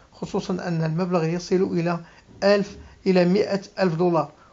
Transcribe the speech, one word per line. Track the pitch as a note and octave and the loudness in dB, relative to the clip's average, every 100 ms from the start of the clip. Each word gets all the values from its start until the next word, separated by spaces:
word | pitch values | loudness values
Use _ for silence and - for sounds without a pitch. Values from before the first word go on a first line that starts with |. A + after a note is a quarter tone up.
| - | -20
خصوصًا | - - G3+ G3+ | -14 -8 -6 -4
أن | F3+ F#3 E3 | -4 -4 -2
المبلغ | D#3+ D#3+ F3+ F3+ D#3+ | -2 -2 -2 0 0
يصل | F3 F3 F#3 F#3+ | -4 -2 0 0
إلى | F3+ E3+ E3+ - - - - | 0 -2 -4 -8 -20 -20 -2
ألف | G3 G3+ G3 - - - G3 | 2 2 0 -8 -20 -6 0
إلى | F3+ F3 | 4 4
مائة | G3 - G3 - - | 2 0 -4 -6 -2
ألف | F#3+ D#3+ | 0 2
دولار، | F3+ E3 C#3+ - - | 2 0 -2 -8 -20